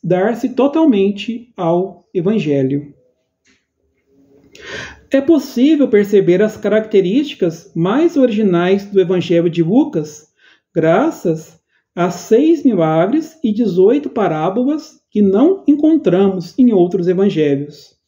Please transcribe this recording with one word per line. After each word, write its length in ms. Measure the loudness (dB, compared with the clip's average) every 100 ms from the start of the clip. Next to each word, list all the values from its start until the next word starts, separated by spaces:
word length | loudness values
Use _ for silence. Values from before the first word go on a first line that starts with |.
Dar-se 540 | -2 -2 -2 -4 -6 -2
totalmente 960 | -2 0 0 2 0 -4 -10 -12 -14 -6
ao 480 | -2 -2 -4 -10 _
Evangelho. 800 | -4 -2 -2 -2 -2 -2 -4 -8 _ _ _ _ _ _ _ _ _ _ _ _ _ _ _ _ -20 -18 -16 -16 -20 _
É 80 | -2
possível 720 | 2 0 0 0 2 2 2
perceber 520 | 2 4 2 2 2
as 140 | 0 -2
características 1120 | -2 -2 0 0 2 -2 -4 -4 -4 -4 -12 -4
mais 400 | -2 0 0 2
originais 680 | 0 2 0 0 0 -2 0
do 160 | -2
Evangelho 480 | 0 -2 0 0 0
de 120 | -2
Lucas, 680 | 0 0 0 -4 -8 -14 _ _ _ _ _
graças 840 | -2 0 2 0 -4 -6 -6 -10 _ _ _ _
a 160 | -6 -4
seis 540 | -6 0 2 2 2
milagres 760 | 0 0 0 2 0 -2 -4 _
e 80 | -6
dezoito 580 | -2 -2 2 4 2 -2
parábolas 920 | -4 -2 -2 -4 -2 -2 -4 -8 _ _
que 100 | 0
não 440 | 2 4 2 2 0
encontramos 920 | 2 2 2 2 2 0 -2 -8 2
em 140 | 2
outros 380 | 4 2 0 -2
evangelhos. 880 | 0 0 0 0 -2 -6 -14 -20 _